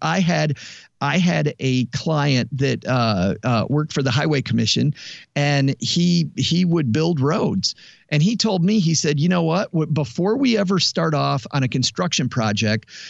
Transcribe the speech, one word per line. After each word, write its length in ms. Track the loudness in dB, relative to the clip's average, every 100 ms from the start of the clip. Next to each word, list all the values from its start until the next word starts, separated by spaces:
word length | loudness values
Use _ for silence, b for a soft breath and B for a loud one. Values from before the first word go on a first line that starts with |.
I 180 | -2 0
had, 380 | 0 0 0 -4 B B B _
I 180 | -2 2
had 360 | 2 2 0 -2
a 260 | 0 0 0
client 640 | -4 -2 0 2 0 0 -2
that, 280 | -2 -2 -2
uh, 500 | 0 2 2 0 -2
uh, 220 | -2 0 0
worked 240 | -2 -2
for 80 | -2
the 80 | -2
Highway 300 | 0 0 0
Commission, 520 | 0 0 0 0 0 -2 B B B -2
and 400 | 0 2 0 -2
he, 500 | -2 0 2 2 -2 -4
he 300 | -2 0 2
would 260 | 2 2
build 280 | 0 0 0
roads. 520 | 0 0 0 -2 -4 -6 B B B
And 120 | 2
he 140 | 2 2
told 280 | 0 2
me, 140 | 2 2
he 140 | 2
said, 260 | 2 0 2
"You 80 | 2
know 140 | 2
what? 300 | 2 0 -2
W-, 160 | -2 0
before 460 | -2 -2 -2 -2 2
we 180 | 2 2
ever 240 | 2 2
start 360 | 0 0 0 0
off 320 | 0 -2 -2
on 120 | -2
a 40 | -2
construction 640 | 0 -2 -2 -2 -2 -2
project, 580 | -2 0 0 0 -2 -4 B B